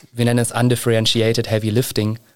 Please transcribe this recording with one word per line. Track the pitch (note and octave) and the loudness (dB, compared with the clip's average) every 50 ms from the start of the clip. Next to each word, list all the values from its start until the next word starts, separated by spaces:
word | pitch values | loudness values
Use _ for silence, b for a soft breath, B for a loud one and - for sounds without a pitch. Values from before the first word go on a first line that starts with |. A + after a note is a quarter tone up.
| B _ | B _
wir | - A#2 A#2+ | -4 -2 0
nennen | A#2+ A#2+ A#2+ | 2 2 2
es | A#2 - | 0 0
undifferentiated | - A2+ B2 B2 B2 A#2 - A#2+ A2+ A2+ A2 - - A#2 A2 A2+ A#2 A#2 A2+ - | 0 0 2 2 0 0 0 0 0 2 2 0 0 2 2 2 0 0 -2 -2
heavy | A2 G#2+ G#2+ A2 | -2 -2 -2 0
lifting, | G#2 A#2+ C3 - - - G#2 G#2+ A2 A#2 b b b | 0 0 -2 -2 -2 -2 -2 -2 -4 -6 b b b